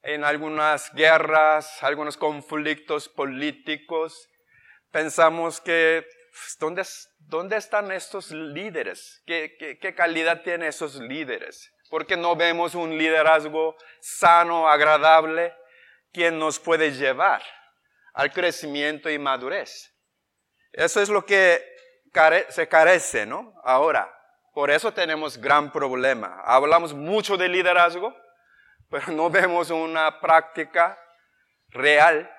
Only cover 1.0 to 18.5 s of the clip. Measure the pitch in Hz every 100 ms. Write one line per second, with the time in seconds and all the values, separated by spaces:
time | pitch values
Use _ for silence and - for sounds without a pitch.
1 | 156 160 156 156 156 156 151 - 139 147
2 | 151 143 156 147 143 151 151 151 - 151
3 | - - 139 131 147 139 143 151 - 160
4 | 160 - _ _ _ _ _ _ _ 160
5 | 156 - 160 165 165 - - 165 160 165
6 | 160 _ _ - - - 160 180 185 -
7 | - _ 151 160 190 214 - 208 202 190
8 | - 196 - 156 156 143 208 165 101 90
9 | - _ - 165 156 _ 156 127 190 180
10 | 175 165 165 165 175 170 160 147 156 135
11 | 120 147 139 104 76 - - _ _ 156
12 | 160 185 170 165 170 170 170 175 165 160
13 | 160 160 156 160 151 156 160 - - _
14 | - - 175 170 170 170 160 151 151 151
15 | 156 160 160 160 170 - _ _ _ _
16 | _ 180 170 165 156 139 - 165 156 131
17 | 139 131 190 120 - - _ _ _ _
18 | _ - 143 185 175